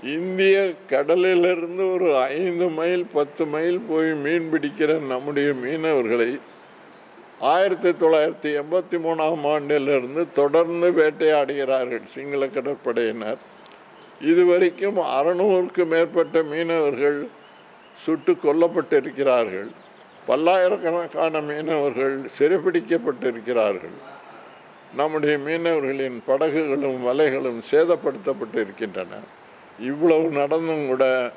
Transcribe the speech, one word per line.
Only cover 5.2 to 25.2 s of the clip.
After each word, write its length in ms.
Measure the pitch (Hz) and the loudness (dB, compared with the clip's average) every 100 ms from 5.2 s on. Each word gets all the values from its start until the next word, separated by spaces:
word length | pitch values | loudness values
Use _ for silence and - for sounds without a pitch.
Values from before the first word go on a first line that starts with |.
| 143 143 143 | -4 0 0
மீனவர்களை 880 | 135 123 160 160 147 117 120 117 135 - - - - - - - - - - | 0 -4 -4 0 0 2 2 0 -2 -12 -20 -20 -20 -20 -20 -20 -20 -20 -4
ஆயிரத்தி 480 | 127 170 196 180 175 | 0 2 2 2 0
தொள்ளாயிரத்தி 760 | 170 165 160 156 160 151 147 | 2 4 4 2 -2 -4 -4
எண்பத்தி 340 | 147 180 180 175 | -2 -2 -2 -4
மூணாம் 480 | 160 160 156 165 | -2 0 0 0
ஆண்டிலிருந்து 880 | 143 151 143 147 139 139 123 147 170 | 0 -2 0 0 2 0 0 -4 -2
தொடர்ந்து 580 | - 143 156 165 170 175 | 2 4 4 2 2 2
வேட்டையாடுகிறார்கள் 1120 | 175 156 147 156 151 135 143 135 131 127 120 | 4 2 2 2 2 0 -2 0 0 -2 -6
சிங்கள 420 | - - 139 143 139 | -8 -14 -8 -4 -2
கடற்படையினர். 920 | 120 131 139 131 117 113 113 107 131 - - - - - - - - | -4 -6 -6 -4 -2 -2 -2 -6 -8 -12 -20 -20 -20 -20 -20 -20 -6
இதுவரைக்கும் 760 | 156 170 175 175 180 175 196 196 | 2 4 6 6 4 2 -2 -2
அறுநூறுக்கு 880 | 151 127 151 180 202 185 180 - 170 | -2 0 0 2 2 2 0 0 0
மேற்பட்ட 560 | 165 165 185 156 160 | 2 2 0 0 0
மீனவர்கள் 840 | 156 151 170 165 147 127 147 147 214 - - - - - - - | 0 -2 -2 2 0 2 0 0 -6 -14 -20 -20 -20 -20 -20 -10
சுட்டு 360 | - 160 160 | -4 -2 0
கொல்லப்பட்டிருக்கிறார்கள். 1400 | 175 151 156 170 170 143 147 135 127 135 123 110 92 107 - - - - - - | 2 2 2 2 0 0 0 0 -2 2 2 0 -4 -10 -16 -20 -20 -20 -16 -2
பல்லாயிரக்கணக்கான 1120 | 127 165 185 180 202 170 170 165 - 160 156 | 0 4 4 2 0 -2 -4 -6 -2 -2 -2
மீனவர்கள் 880 | 147 147 160 160 143 120 135 139 135 - | -6 -6 -2 0 0 0 -2 -2 -10 0
சிறைப்பிடிக்கப்பட்டிருக்கிறார்கள். 1600 | 147 185 180 175 - 170 123 127 127 117 110 117 107 95 87 - - - - - - - - - - 123 | 2 4 2 -2 -2 -2 -2 -4 -4 -4 -2 0 0 -2 -8 -16 -18 -20 -20 -20 -20 -20 -20 -20 -16 -6
நம்முடைய 420 | 151 156 | -4 -2